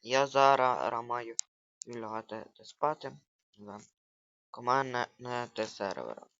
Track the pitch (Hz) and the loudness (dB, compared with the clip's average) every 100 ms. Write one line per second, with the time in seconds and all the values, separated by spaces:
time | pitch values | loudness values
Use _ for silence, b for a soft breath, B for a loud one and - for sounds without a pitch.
0 | 113 131 139 131 135 135 127 113 73 117 | 2 2 4 6 8 8 4 2 0 -2
1 | 120 120 117 117 - _ _ _ - 120 | -4 -6 -8 -10 -12 _ _ _ -12 -10
2 | 110 110 113 110 - _ - - 147 151 | -8 -8 -8 -12 -12 _ -20 -2 -2 -2
3 | 135 139 _ _ _ _ 104 104 - _ | -8 -14 _ _ _ _ -16 -16 -18 _
4 | _ _ _ _ _ - 120 131 135 123 | _ _ _ _ _ -8 0 2 2 -4
5 | - _ 123 123 120 - 110 - 98 90 | -4 _ -6 -6 -6 -4 -6 -2 -4 -4
6 | 60 - - | -8 -10 -16